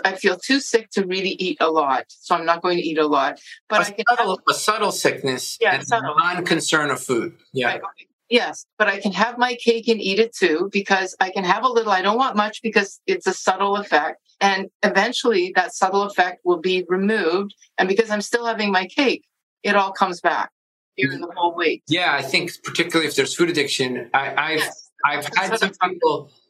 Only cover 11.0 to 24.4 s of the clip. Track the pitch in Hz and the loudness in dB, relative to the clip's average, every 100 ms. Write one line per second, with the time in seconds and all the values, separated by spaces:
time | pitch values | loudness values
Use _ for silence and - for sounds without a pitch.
11 | 190 - 185 196 180 208 254 233 214 185 | 0 -2 -4 -2 0 0 2 0 2 2
12 | 196 226 262 208 214 - 226 208 196 - | 2 2 2 0 -2 -4 -2 0 0 -4
13 | - 180 190 - - 190 202 202 202 151 | -4 -2 -2 0 0 0 0 -2 0 0
14 | 151 - _ - 196 196 190 _ 202 185 | 0 -6 _ -2 0 0 -4 _ 0 2
15 | 226 254 247 196 180 185 170 - 190 196 | 0 0 2 2 2 0 -2 0 0 0
16 | 202 - 180 180 175 175 185 185 175 185 | 0 0 -2 0 0 0 0 -2 0 0
17 | 196 220 165 180 202 - _ - 185 196 | 0 0 2 0 -2 -10 _ -2 0 0
18 | 220 208 - 240 233 214 202 190 190 - | 0 -2 -2 -4 -2 -2 0 0 0 0
19 | 262 160 _ _ _ _ 202 202 196 196 | 0 0 _ _ _ _ 0 2 0 0
20 | 185 175 170 139 - _ _ _ _ - | -2 2 0 0 -2 _ _ _ _ -4
21 | 135 139 170 175 175 170 160 120 - 170 | -2 -2 -10 -2 -2 0 -2 -2 -2 0
22 | 170 139 - 175 170 - - - 170 165 | 2 0 0 -2 -2 -8 -4 -2 0 0
23 | 147 139 127 - 170 151 135 - 127 123 | 0 0 0 0 0 2 0 -2 -2 -4
24 | 120 135 135 131 | -2 -2 0 -2